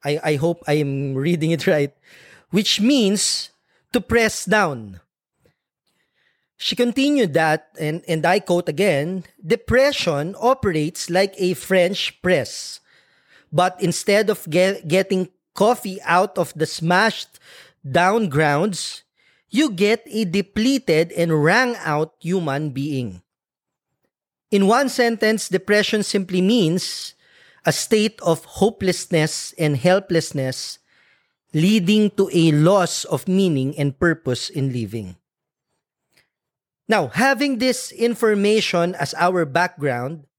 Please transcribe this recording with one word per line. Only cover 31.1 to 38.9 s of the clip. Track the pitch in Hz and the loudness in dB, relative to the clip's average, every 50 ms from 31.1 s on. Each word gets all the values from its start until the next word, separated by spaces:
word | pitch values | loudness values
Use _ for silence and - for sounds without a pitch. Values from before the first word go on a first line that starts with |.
| _ _ _ _ _ _ _ _ _ | _ _ _ _ _ _ _ _ _
leading | 156 160 185 214 220 180 170 214 214 214 208 - | 0 2 4 4 2 4 4 4 4 4 2 2
to | - 196 175 - | 0 0 2 2
a | 170 165 165 151 | 2 4 4 4
loss | 147 151 170 196 202 180 165 - - - | 6 6 6 6 4 2 0 -2 -6 -6
of | - - 135 - | -4 -4 -4 -2
meaning | - 185 190 196 185 160 135 131 135 151 | 0 0 2 2 2 0 0 -2 -4 -2
and | - 143 143 135 _ | -2 -2 -2 -2 _
purpose | - 170 160 160 _ - 127 117 - - | 0 0 0 0 _ -4 -4 -4 -4 -8
in | - 151 135 139 123 | -6 -4 -4 -2 -2
living. | 123 113 101 101 117 104 92 90 _ _ _ _ _ _ _ _ _ _ _ _ _ _ _ _ _ _ _ _ _ _ _ _ _ _ _ _ _ _ _ _ _ _ | -4 -6 -6 -8 -10 -10 -10 -14 _ _ _ _ _ _ _ _ _ _ _ _ _ _ _ _ _ _ _ _ _ _ _ _ _ _ _ _ _ _ _ _ _ _
Now, | _ 220 214 165 123 | _ 0 0 0 -2
having | - 151 240 269 269 214 285 285 269 226 | -2 0 2 2 2 2 0 -2 -2 0
this | 240 262 240 - - - | 0 0 0 -2 -6 -12
information | - - 226 240 240 - - 220 214 202 196 202 214 220 196 - - 175 170 175 | -6 -2 -2 -2 0 0 2 2 2 2 2 2 2 2 0 0 0 0 0 0